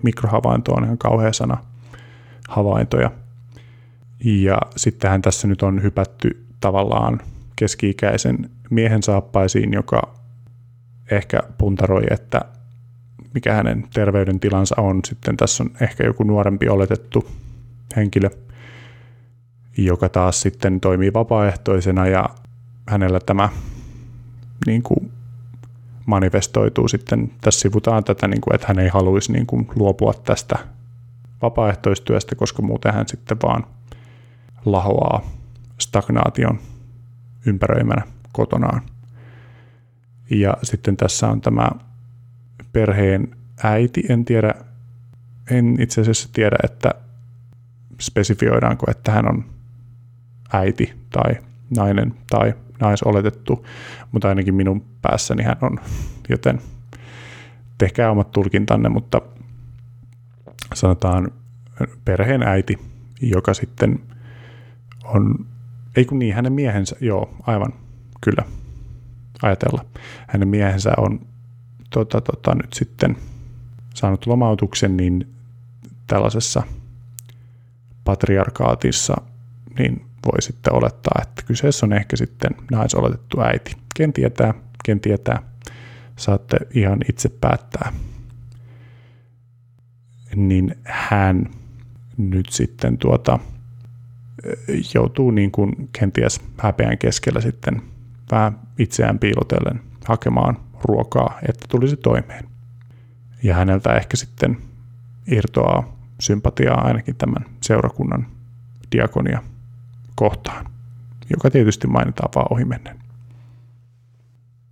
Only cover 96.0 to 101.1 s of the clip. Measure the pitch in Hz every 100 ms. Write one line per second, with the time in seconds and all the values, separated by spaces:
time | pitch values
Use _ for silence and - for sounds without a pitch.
96 | 98 - 58 - - - 107 - 113 113
97 | 117 - - 120 117 123 - 113 - -
98 | - - - 113 107 104 - - 113 -
99 | 113 104 104 - - - - 117 - -
100 | - 113 120 120 127 120 - - - 107
101 | 117